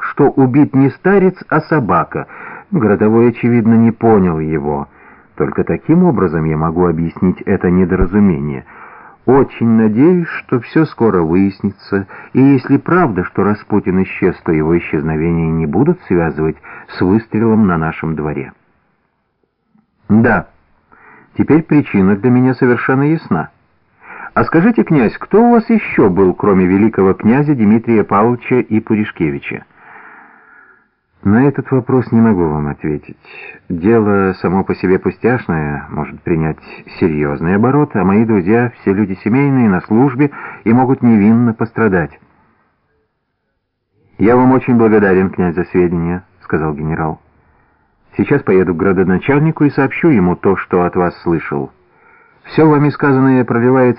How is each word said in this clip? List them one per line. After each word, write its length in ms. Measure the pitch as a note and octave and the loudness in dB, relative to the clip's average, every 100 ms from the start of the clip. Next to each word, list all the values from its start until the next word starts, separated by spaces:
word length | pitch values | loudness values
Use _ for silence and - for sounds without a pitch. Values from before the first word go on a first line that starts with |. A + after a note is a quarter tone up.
что 260 | - - C#3 | -6 0 0
убит 420 | - C3 C#3 C#3 | 2 2 2 2
не 180 | C3 C3+ | 2 0
старец, 440 | - F#3 G3+ F#3 F#3 - | 0 0 2 2 -2 -4
а 140 | D#3 | -4
собака. 640 | - D#3 F#2+ F2 D2+ D#2 - - - - - | -2 -2 0 -2 -4 -8 -12 -16 -20 -20 -6
Городовой, 600 | F3 G#2+ G2 G#2+ A2+ A#2+ | -2 0 2 2 2 2
очевидно, 440 | A#2 A#2+ A#2+ A2 | 0 0 2 2
не 160 | A2+ A2+ | 4 2
понял 480 | A2 A#2 G#2+ F#2 D#2+ | 2 2 4 2 -2
его. 480 | D#2 D#2 C#2+ C#2+ C#2+ _ - - _ | -4 -4 -4 -6 -8 _ -20 -20 _
«Только 300 | - D2 - | -6 -4 -4
таким 400 | F2+ D#2+ - E3+ | -4 -4 0 2
образом 400 | F3+ G2+ F2+ D#2+ | 2 2 0 0
я 120 | D#2 D#2 | -2 -2
могу 300 | E2 E2 F2 | -2 0 0
объяснить 560 | D#2+ E2 - F#2 - | 0 -4 -2 -2 -2
это 260 | - F#2 F#2 | -4 -2 0
недоразумение». 960 | F2+ F2 F#2 F#2 G#2 G2 C#2+ D2 C2 - - - - - - A#2 | 0 0 0 0 2 2 0 -4 -10 -14 -20 -20 -20 -20 -6 2
Очень 440 | C3+ A#2+ - A#2 | 2 2 -2 0
надеюсь, 580 | A2+ A2 G#2+ E3 F3+ E3 | 2 2 2 2 2 -2
что 320 | - - B2+ | -8 -6 -6
всё 240 | - D#3+ D#3 | -2 -2 -2
скоро 360 | - A2+ F#2 | 0 0 0
выяснится, 840 | D#2+ F#2 G2 - G2+ - - G2 F#2+ - - | 0 2 0 -2 -8 -8 -6 -6 -6 -14 -6
и 80 | B2+ | 2
если 380 | C3+ C3+ - C#3 | 4 2 0 -2
правда, 460 | - F3+ D3+ F#2 | 0 0 0 -2
что 200 | F2 - | -6 -2
Распутин 580 | G2 G#2 - G2+ G2 F#2 | -2 -2 -4 -4 0 -2
исчез, 300 | F#2 - F#2 - | -2 -2 -4 -2
то 80 | - | -2
его 240 | D#2 D#2 E2+ | -2 0 -2
исчезновение 720 | - D#2+ D#2 D#2+ E2+ E2 D#2+ | -2 -6 -4 -4 -2 -2 -2
не 160 | D#2+ D#2 | -2 -2
будут 340 | F2+ D3+ F3 - | 0 0 -2 -2
связывать 500 | F2 E2 C#2+ D#2+ - - - - | -2 -2 -2 -4 -6 -14 -20 -14
с 120 | - | -4
выстрелом 640 | F#2 A2 - G#2+ A2+ A2 G2+ | 0 0 -2 -2 0 2 2
на 100 | E2 | 0
нашем 400 | D#2+ - D#2+ D2+ | -4 -6 -8 -6
дворе. 360 | D2+ D2 C2 - _ _ _ _ _ _ _ _ _ _ _ _ _ _ - | -6 -8 -12 -16 _ _ _ _ _ _ _ _ _ _ _ _ _ _ 0
Да, 400 | G#2+ A#2+ G2 - _ _ _ _ _ - - _ - | 2 2 0 -6 _ _ _ _ _ -20 -20 _ -4
теперь 260 | - D#3 | 2 2
причина 540 | - D3+ B2 G2+ F#2+ G2+ | 2 0 0 0 0 0
для 140 | B2 | 0
меня 240 | B2 B2+ | 2 2
совершенно 480 | B2+ B2 A#2+ - C3+ | 0 0 0 -2 0
ясна. 480 | D3 D#3+ - - - _ _ _ _ _ - - - | 0 -2 -4 -6 -6 _ _ _ _ _ -20 -20 -8
А 120 | - | -4
скажите, 400 | A#2 E3 A3 A3+ | 0 2 2 2
князь, 320 | G3 D3+ G#2 - | 2 2 0 -2
кто 240 | - G3+ | 0 2
у 80 | A#3+ | 4
вас 160 | A#3 A3+ | 4 2
ещё 400 | A3 - - G#2+ | 0 0 0 2
был, 260 | F2+ F#2 | 4 2
кроме 320 | - G2+ F#2+ F2+ | 2 0 2 2
великого 480 | G2 A2 G2+ F#2+ | 2 2 2 0
князя 400 | F#2 G#2 C3 D3 | 2 0 2 2
Дмитрия 500 | C3 G#2 A2+ A#2 A2 | 2 2 2 2 0
Павловича 560 | F#2+ G2+ A#2 B2 - B2+ | 0 0 0 -2 -2 -2
и 200 | A2 G#2+ | 0 -2
Пуришкевича? 840 | - G#2+ G#2 - D#2 C#2+ - - - _ - - - - - _ _ - _ _ _ _ _ _ | 0 -2 -2 -4 -4 -4 -10 -14 -16 _ -20 -20 -20 -20 -20 _ _ -20 _ _ _ _ _ _
На 240 | G2 A2+ C#3 | 0 2 2
этот 240 | C3+ - | 0 -2
вопрос 400 | C3 - B2+ A2+ | -2 0 -2 2
не 80 | A2+ | 2
могу 280 | A2+ F#2 D#2+ | 2 2 0
вам 200 | D2+ D2 | -2 -6
ответить. 500 | C#2 D#2 D2 - - - - - - - | -6 -6 -8 -10 -20 -20 -20 -20 -18 -12
Дело 640 | F2 G2 A#2 G#2 G2+ F#2+ F#2 | -4 0 2 2 0 0 -2
само 240 | F#2+ F#2+ | -2 -2
по 100 | F#2+ | -2
себе 240 | F2+ F#2 F#2 | -2 0 0
пустяшное, 880 | F#2 - A2 B2+ - D#2+ D2 C#2+ D2 | -2 -2 -2 -2 -4 -4 -4 -8 -10
может 320 | D2+ C#2+ C#2+ | -10 -10 -8
принять 340 | - E2 D#2+ D2+ - - - - | -4 -2 -4 -6 -14 -20 -16 -4
серьёзный 580 | F2+ D2+ D2 C#2+ E2 G2+ | -2 -2 -4 -4 -2 0
оборот, 380 | A#2+ C#3+ D3 | 0 0 -2
а 100 | G#2+ | -2
мои 200 | F#2 G#2 | 0 0
друзья — 480 | A2+ G#2 E2+ A#2 A#2+ - | 2 0 0 0 -2 -4
все 140 | G2+ | -4
люди 240 | F#2+ F#2+ F#2 | -2 -2 -4
семейные, 460 | G#2 B2+ C#3+ C3 A2+ | -2 0 0 2 2
на 140 | F2+ | 0
службе, 480 | - A2 C#3 B2 C#3+ - - - | 0 0 0 0 -2 -4 -18 -6
и 80 | G#2+ | 0
могут 300 | A#2+ C3 C3+ | 2 2 0
невинно 500 | A#2+ G#2+ G#2 A#2 A#2+ | 2 4 4 2 2
пострадать. 640 | A2 A#2 - A2 F#2 D2+ - _ _ _ _ _ _ _ A4 _ _ _ _ _ _ _ _ _ _ _ - | -2 -6 -2 0 0 -4 -10 _ _ _ _ _ _ _ _ _ _ _ _ _ _ _ _ _ _ _ -2
«Я 180 | G#2 | 2
вам 180 | B2+ B2+ | 4 4
очень 240 | C3 - A#2 | 2 2 2
благодарен, 520 | A2+ G#2+ G2+ F#2 F#2+ | 4 4 4 2 0
князь, 280 | - F2+ E2+ | -2 -4 -4
за 80 | |
сведения», — 600 | E2+ F2+ F2 F2 E2+ F#2 - _ | -2 0 0 0 -4 -6 -10 _
сказал 320 | - D#2 D#2 | -8 -4 -4
генерал. 480 | D2 D#2 D#2+ D#2+ - _ _ _ _ _ _ _ _ _ - | -6 -6 -4 -6 -8 _ _ _ _ _ _ _ _ _ -4
«Сейчас 260 | G2+ C#3+ | -2 -2
поеду 300 | - F#2+ F2+ | 0 0 0
к 40 | E2 | 0
градоначальнику 840 | F#2+ F#2 F2+ F#2 - C#3+ D#3+ - | 0 0 0 0 0 0 0 0
и 60 | D3 | -2
сообщу 380 | C#3 C3+ - E3+ | 0 -4 0 2
ему 280 | A2+ F2+ E2+ | 2 0 0
то, 200 | G2+ F#2 | -2 -2
что 280 | - F#2 | -2 -2
от 120 | F2 F#2 | -2 -2
вас 180 | F2 - | -4 -4
слышал. 500 | F2 D#2+ - C#2+ C2+ _ _ _ _ _ _ _ | -4 -4 -4 -8 -8 _ _ _ _ _ _ _
Всё 220 | - - D#3 | -8 0 2
вами 220 | D3 D3 | 2 0
сказанное 560 | - C#3+ C3 C3+ B2+ | 0 0 2 2 2
проливает 540 | A#2 A#2 B2 C3 B2 | 0 0 2 2 2